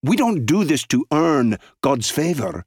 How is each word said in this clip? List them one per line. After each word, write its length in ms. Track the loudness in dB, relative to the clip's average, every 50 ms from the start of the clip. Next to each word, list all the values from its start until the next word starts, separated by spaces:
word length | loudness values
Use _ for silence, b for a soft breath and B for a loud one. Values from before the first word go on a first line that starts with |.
We 140 | 2 0 2
don't 300 | 2 2 0 0 -2 0
do 180 | 0 2 0 2
this 200 | 0 0 -2 0
to 180 | _ 0 -2 0 _
earn 460 | 0 2 2 2 2 2 2 0 0 -2 b b b b
God's 280 | 0 0 0 0 -2 -4
favor 540 | -4 -2 -2 -2 -2 -2 -4 -6 -8 -10 -14